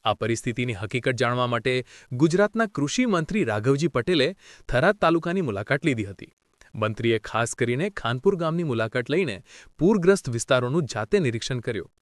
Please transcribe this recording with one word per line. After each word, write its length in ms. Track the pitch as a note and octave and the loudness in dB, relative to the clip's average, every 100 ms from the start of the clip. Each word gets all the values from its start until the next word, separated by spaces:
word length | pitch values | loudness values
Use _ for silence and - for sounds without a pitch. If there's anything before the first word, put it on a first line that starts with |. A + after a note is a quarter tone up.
આ 100 | A2+ | -2
પરિસ્થિતિની 600 | G2+ A2 A#2 C3 A#2 B2 | -2 -2 -2 -4 -4 -4
હકીકત 380 | G2+ G#2+ B2+ C3+ | -6 -6 -2 -2
જાણવા 360 | A#2+ A#2+ B2 B2 | 0 0 0 0
માટે 380 | A#2 C3 B2+ A#2+ - - | 0 0 -2 -4 -18 -12
ગુજરાતના 540 | B2 D#3+ F3+ G#3 A3 A3 | 0 2 4 2 0 -4
કૃષિ 400 | - C#3+ - B3+ | -2 -2 0 0
મંત્રી 380 | F3+ D#3+ G#3 | 0 0 -2
રાઘવજી 440 | D3 G#2+ A#2 C#3 E3+ | 0 0 2 2 0
પટેલે 480 | B2+ A#2+ F3 C3+ F#3+ - - - | 0 0 2 0 -2 -20 -18 -2
થરાદ 260 | B2 E3+ G#3 | 2 2 4
તાલુકાની 460 | E3 E3 E3+ F#3+ | 2 2 0 -2
મુલાકાત 440 | D3+ G2 - C#3 E3 | -2 -4 -2 -2 0
લીધી 180 | A#2 | -2
હતી. 240 | G2 F#2+ - _ _ _ - - | -4 -10 -18 _ _ _ -18 -4
મંત્રીએ 440 | G#2+ G#2+ A#2 A2+ | -4 0 0 0
ખાસ 360 | - A2 A#2 - | 0 -2 -2 -2
કરીને 340 | A#2+ B2 G3+ | -2 0 -4
ખાનપુર 460 | - A2+ B2+ G3 F#3+ | -4 -4 0 0 2
ગામની 280 | E3 E3 | -2 -2
મુલાકાત 460 | E3 A#2 A2 B2+ A#2+ | -2 -2 0 -2 0
લઈને 340 | D#3 E3+ F#2+ - - - - | 0 0 -6 -12 -20 -20 0
પૂરગ્રસ્ત 500 | E3 A3 F3 G3 - | 4 4 4 2 0
વિસ્તારોનું 540 | A#2 - B2+ B2 D#3 | -6 2 2 2 0
જાતે 360 | C#3 G#2+ A2 G#3 | -2 -4 0 2
નિરીક્ષણ 400 | C#3+ A2+ - B2+ | 2 -2 -6 -6
કર્યું. 320 | A#2+ G#2+ - _ | -4 -6 -10 _